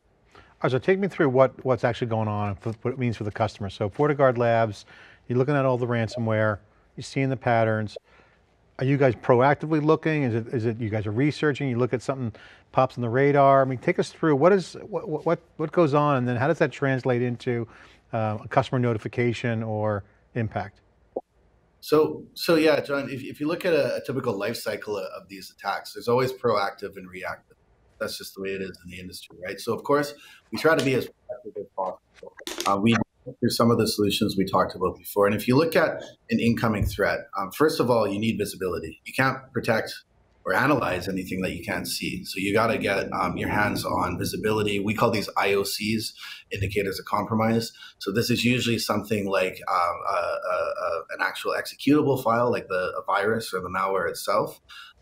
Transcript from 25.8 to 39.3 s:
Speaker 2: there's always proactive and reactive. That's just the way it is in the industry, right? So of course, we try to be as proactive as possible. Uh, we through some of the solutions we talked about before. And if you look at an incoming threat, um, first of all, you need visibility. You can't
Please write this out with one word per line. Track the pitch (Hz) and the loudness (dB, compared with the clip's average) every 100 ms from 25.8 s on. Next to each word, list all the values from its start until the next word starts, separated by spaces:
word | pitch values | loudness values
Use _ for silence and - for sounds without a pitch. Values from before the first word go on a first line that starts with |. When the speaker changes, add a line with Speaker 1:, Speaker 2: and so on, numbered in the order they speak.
| - | -6
Speaker 2:
there's | - 117 | -8 0
always | 120 127 | 0 0
proactive | - 123 104 98 - 101 95 | -2 0 0 0 -4 -12 -12
and | 90 | -16
reactive. | 92 90 80 _ _ _ _ _ - | -10 -10 -10 _ _ _ _ _ -8
That's | - - | -8 -8
just | - - | -14 -10
the | |
way | 95 | -8
it | 98 | -6
is | 92 90 | -8 -12
in | 90 | -16
the | 90 | -14
industry, | 90 - - 82 90 | -14 -16 -20 -14 -12
right? | 98 | -8
So | - | -6
of | 107 | -4
course, | - 143 143 - - - _ | 0 0 0 -8 -20 -20 _
we | 110 | 0
try | 151 156 | 2 4
to | |
be | 135 123 | 2 0
as | - | -2
proactive | - - - 107 104 | -10 -16 -14 -12 -12
as | 98 - | -10 -6
possible. | 92 90 _ _ - - - - - | -6 -8 _ _ -20 -16 -12 -6 0
Uh, | 101 | 2
we | 110 113 - _ | 4 2 0 _
through | - - 117 | -18 -2 0
some | - 117 | 2 4
of | 113 | 4
the | 110 | 2
solutions | - 104 95 107 95 | 2 0 2 0 0
we | 92 | 0
talked | 92 92 90 | 2 0 -2
about | 90 80 | -4 -4
before. | - 101 101 | -4 2 2
And | 104 | 2
if | 113 | 2
you | 127 | 4
look | 165 185 | 4 4
at | 151 - - - - | 2 0 -10 -16 -2
an | 117 | 0
incoming | 113 110 117 104 95 | 2 2 2 2 0
threat, | - 90 85 - 98 | 0 0 0 -6 -8
um, | 95 | -4
first | - 156 151 | 2 2 4
of | 123 | 2
all, | 117 104 | 2 2
you | 101 | 0
need | 113 110 | 0 0
visibility. | 98 87 92 82 80 - - | -2 -4 -4 -4 -8 -12 -8
You | |
can't | - 131 | 0 0